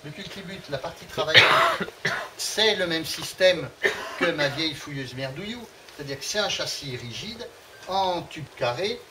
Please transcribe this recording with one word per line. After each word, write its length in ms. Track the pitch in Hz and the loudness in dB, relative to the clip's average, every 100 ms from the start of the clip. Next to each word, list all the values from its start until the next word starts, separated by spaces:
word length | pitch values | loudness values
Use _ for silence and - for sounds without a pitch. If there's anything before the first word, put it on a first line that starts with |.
le 80 | 147 | -12
cultibut, 480 | 151 185 202 175 190 - | -10 -10 -10 -10 -10 -6
la 80 | - | -6
partie 280 | 170 - - | -6 -10 -10
travaillante, 380 | - 151 160 - - - - - - | -2 6 8 8 6 4 2 -4 -2
<coughs> 340 | - - - - | -2 -2 -6 -6
c'est 380 | - - 220 202 | -2 2 4 4
le 120 | 180 | 2
même 180 | 160 160 | 0 -2
système 640 | - 156 - 185 175 139 - - - - - | -6 -6 4 6 6 -2 0 0 0 -6 0
que 60 | 175 | 2
ma 240 | 156 143 | 4 0
vieille 260 | 131 160 147 | 2 -2 -2
fouilleuse 380 | - 139 131 | -6 -6 -6
merdouillou. 520 | 127 135 143 202 240 220 - - - | -4 -6 -6 -8 -8 -10 -16 -18 -12
C'est-à-dire 240 | 143 139 | -8 -6
que 60 | - | -2
c'est 140 | 208 | 0
un 100 | 196 | 2
châssis 480 | - 147 - 143 123 | 0 -2 -4 -6 -6
rigide, 500 | 117 110 208 226 - - - - - | -6 -8 -8 -10 -12 -14 -20 -16 -2
en 340 | 190 190 175 | 2 4 2
tube 220 | 147 - 139 - | -2 -10 -10 0
carré 420 | 120 123 196 240 - | 0 2 0 -2 -8